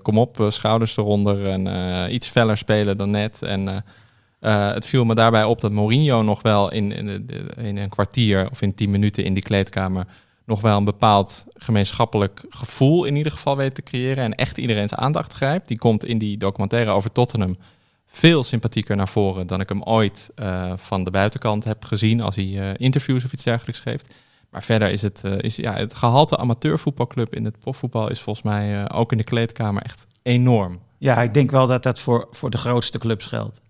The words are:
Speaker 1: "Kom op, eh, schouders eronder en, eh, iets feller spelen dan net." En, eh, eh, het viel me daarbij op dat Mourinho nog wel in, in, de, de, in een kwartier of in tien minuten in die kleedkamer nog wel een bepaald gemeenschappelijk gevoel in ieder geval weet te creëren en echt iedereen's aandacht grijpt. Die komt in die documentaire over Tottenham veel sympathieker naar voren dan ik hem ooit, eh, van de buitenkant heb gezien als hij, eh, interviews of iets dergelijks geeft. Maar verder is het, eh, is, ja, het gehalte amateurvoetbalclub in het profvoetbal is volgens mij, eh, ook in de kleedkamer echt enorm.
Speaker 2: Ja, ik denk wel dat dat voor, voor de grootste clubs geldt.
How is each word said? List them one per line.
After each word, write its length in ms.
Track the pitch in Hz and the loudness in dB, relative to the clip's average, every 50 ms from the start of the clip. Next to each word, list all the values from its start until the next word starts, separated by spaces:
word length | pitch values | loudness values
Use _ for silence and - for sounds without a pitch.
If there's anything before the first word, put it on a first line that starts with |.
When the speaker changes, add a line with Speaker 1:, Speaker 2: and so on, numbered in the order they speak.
| - | -2
Speaker 1:
"Kom 160 | - 104 110 | 2 4 4
op, 220 | 123 120 - - | 2 2 0 -2
eh, 100 | 107 104 | 0 0
schouders 460 | - - - 107 110 113 113 107 - | 0 0 0 0 2 2 0 0 -2
eronder 500 | - 104 104 104 101 101 104 101 98 101 | -2 0 0 2 2 2 2 0 0 -2
en, 200 | 98 95 95 95 | -2 -2 -2 -2
eh, 460 | 95 95 92 92 92 90 90 90 - 123 | -2 -4 -4 -4 -2 -2 -2 -4 -2 -4
iets 140 | 120 - - | -4 -6 -2
feller 280 | - 123 117 110 107 | 2 2 4 4 2
spelen 400 | 107 - - 107 107 104 101 98 | 0 0 2 2 2 2 0 0
dan 140 | 101 98 101 | -2 -2 -2
net." 320 | 104 104 104 110 - - - | 0 -2 -2 -4 -6 -8 -8
En, 260 | - 98 95 95 98 | -4 -4 -4 -4 -4
eh, 80 | 95 95 98 - - _ _ _ _ _ _ _ _ _ - 110 107 104 101 101 | -6 -6 -8 -12 -18 _ _ _ _ _ _ _ _ _ 0 2 2 2 2 0
eh, 60 | - | -2
het 120 | 107 - | -4 -6
viel 180 | - - 131 120 | 0 0 2 2
me 100 | 113 113 | 4 4
daarbij 300 | 113 113 117 113 107 107 | 4 6 6 6 6 4
op 160 | 107 117 117 | 4 2 0
dat 120 | - 104 104 | 0 -2 0
Mourinho 500 | 104 104 107 117 143 156 143 123 113 107 | 2 2 2 4 4 4 4 4 4 4
nog 200 | 107 104 - - | 2 0 0 2
wel 300 | 113 104 101 101 90 - | 2 4 4 2 2 0
in, 200 | 110 101 101 - | -2 -4 -4 -4
in, 140 | - 104 | -6 -8
de, 200 | 104 98 98 110 | -8 -8 -8 -10
de, 360 | 123 - - - - - - 117 | -10 -10 -10 -10 -12 -10 -10 -8
in 140 | 104 101 | -8 -6
een 120 | 101 101 98 | -6 -6 -6
kwartier 600 | - - 101 - - 127 117 104 98 95 92 - | 0 0 -2 0 2 2 4 4 4 4 2 0
of 120 | - - 104 | -2 -4 -2
in 120 | 101 95 | -2 -2
tien 160 | - 110 98 | 0 0 2
minuten 340 | 101 98 104 104 - - - | 2 4 2 2 0 0 -2
in 100 | 95 92 | 0 -2
die 80 | 95 - | -2 0
kleedkamer 640 | - 107 98 95 - - 95 95 92 92 92 92 - - - _ _ _ _ _ | 0 2 0 0 0 -2 -2 -2 -2 -2 -4 -6 -6 -12 -20 _ _ _ _ _
nog 140 | - 110 101 | -4 -4 0
wel 160 | 110 110 104 | 2 2 4
een 80 | 101 101 | 4 2
bepaald 600 | 104 101 - 123 110 104 101 95 - - - - - - | 0 0 4 4 6 6 6 4 2 -4 -14 -16 -20 -20
gemeenschappelijk 880 | - - - 110 101 98 - - - 120 - - 107 101 95 - - - - | -14 -4 0 2 2 2 0 0 0 -2 0 2 0 0 0 -2 -10 -20 -18
gevoel 560 | - - 123 - - - 131 139 160 180 - | -14 -12 -10 -8 0 2 4 4 4 4 2
in 120 | 127 143 | 0 -2
ieder 160 | 147 151 156 - | -2 -2 -4 -6
geval 240 | - - 143 139 | -4 -4 -2 -2
weet 180 | 139 139 135 131 | 0 -2 -4 -4
te 80 | - - | -8 -14
creëren 420 | - - 123 127 131 135 135 123 | -8 -6 -4 -2 -2 -2 -2 -2
en 100 | 110 - | -2 -2
echt 240 | - - - - - | -2 -4 -4 -4 -6
iedereen's 360 | 127 120 110 104 101 104 - | -2 0 0 0 0 -2 -2
aandacht 380 | - 123 139 156 170 - - - | -2 -2 -2 -2 -2 -4 -6 -6
grijpt. 360 | - 139 135 156 190 - - | -4 -2 -2 -2 -2 -4 -6
Die 100 | 120 107 | -8 0
komt 260 | - 117 110 101 - | 2 2 2 2 0
in 140 | - 117 110 | -2 -4 -2
die 180 | 107 104 101 | -2 -4 -4
documentaire 540 | - 98 98 - - 101 95 113 120 117 107 | -4 -4 -4 -2 -2 -4 -2 0 0 0 2
over 220 | 95 101 101 - - | 2 0 0 0 2
Tottenham 440 | - 120 - - 110 98 92 90 - - _ _ _ _ _ _ _ _ | 0 0 2 2 -2 -2 -2 -2 -6 -10 _ _ _ _ _ _ _ _
veel 360 | _ - - - 165 170 147 120 | _ -6 4 6 6 6 6 2
sympathieker 540 | - - 113 - 113 - 113 101 - 104 | 0 -4 -2 -2 -2 -4 -4 -2 -2 -2
naar 120 | 98 98 - | -2 -2 0
voren 380 | - 110 101 95 92 95 90 | 0 0 0 0 0 -4 -4
dan 140 | 90 92 92 | -4 -4 -4
ik 80 | 95 - | -2 -4
hem 140 | 98 98 - | -4 -6 -2
ooit, 480 | - 113 110 107 98 101 - - - - | 2 2 2 2 2 -2 -8 -20 -20 -14
eh, 380 | - 113 95 92 92 90 90 92 | -8 -6 -4 -4 -4 -4 -6 -6
van 280 | 95 - - 104 95 92 | -8 -6 -4 -2 -2 -2
de 60 | 92 | 0
buitenkant 540 | 90 98 98 107 - - - 113 104 104 - | 2 2 2 2 0 -2 -2 -2 -2 -2 -2
heb 200 | 110 107 - - | -4 -6 -6 -6
gezien 360 | - 113 104 113 110 113 117 | -6 -4 0 2 2 2 2
als 160 | 107 98 95 | 0 -2 -2
hij, 80 | 98 98 95 98 98 98 98 | -2 -4 -4 -4 -4 -4 -6
eh, 40 | 98 | -4
interviews 480 | - 123 131 131 143 - - 131 127 120 | 0 0 0 0 0 0 0 -2 -2 -2
of 80 | 127 - | -4 -8
iets 120 | - - | -6 -2
dergelijks 360 | 120 117 117 - - 113 - | -2 -2 -2 -4 -8 -12 -8
geeft. 340 | - 120 117 - - - - _ _ _ _ _ _ _ | -6 -6 -6 -6 -8 -14 -20 _ _ _ _ _ _ _
Maar 120 | - - - | -14 -10 -2
verder 280 | - 113 110 104 95 | 0 2 2 4 2
is 120 | 98 104 104 | 0 0 -2
het, 220 | 101 - - - | -4 -6 -4 -6
eh, 140 | 95 95 101 | -6 -4 -4
is, 180 | - 117 113 | -4 -4 -4
ja, 160 | - - 110 98 | -4 -4 -4 -4
het 200 | - 104 107 - | -4 -6 -6 -6
gehalte 420 | - - 120 120 139 156 - - | 0 0 4 4 4 4 4 2
amateurvoetbalclub 1000 | - - 120 117 - - 151 160 156 - 143 135 - 123 - - 127 113 - - | -2 0 -2 -2 0 0 -2 -2 0 -2 -4 -2 -2 -4 -4 -2 -4 -4 -4 -4
in 100 | 123 113 | -6 -6
het 140 | 107 113 - | -6 -8 -8
profvoetbal 520 | - 135 135 - - 123 - 113 107 104 | -10 -10 -8 -6 -8 -4 -2 -2 -2 -2
is 100 | 110 - | -4 -6
volgens 240 | - - 104 - - | -6 -8 -8 -4 -2
mij, 400 | 107 104 104 104 104 101 101 101 | -2 -2 0 -2 -2 -2 -4 -4
eh, 140 | - - 110 | -4 0 -2
ook 140 | 117 - 120 | 0 0 0
in 60 | 110 | -2
de 60 | 107 | 0
kleedkamer 580 | - 123 117 113 113 - - 113 104 101 98 - | 0 0 0 0 -2 -2 -4 -2 -2 -2 -4 -4
echt 240 | - - - - _ _ _ - | -8 -16 -18 -20 _ _ _ -2
enorm. 580 | 123 123 123 123 127 120 110 95 87 90 90 - _ _ - | 2 2 4 6 6 4 4 2 -2 -6 -12 -16 _ _ -4
Speaker 2:
Ja, 240 | 143 135 120 113 123 | 0 2 4 4 2
ik 120 | 117 104 | 2 4
denk 160 | 147 135 117 | 2 2 4
wel 160 | 139 131 131 | 4 4 4
dat 160 | 123 127 123 - | 4 2 0 0
dat 180 | 131 117 - | -2 -2 -2
voor, 280 | - 127 120 117 - - | 0 0 0 0 0 -4
voor 200 | - - - 120 | -12 -8 -8 -4
de 80 | 110 117 | -4 -4
grootste 400 | - 123 123 120 - - - - | -2 0 0 0 -2 -2 -6 -4
clubs 280 | - 113 110 98 - | -2 -2 -2 -4 -4
geldt. 340 | - 120 113 - 110 - - _ | -8 -8 -8 -8 -8 -12 -16 _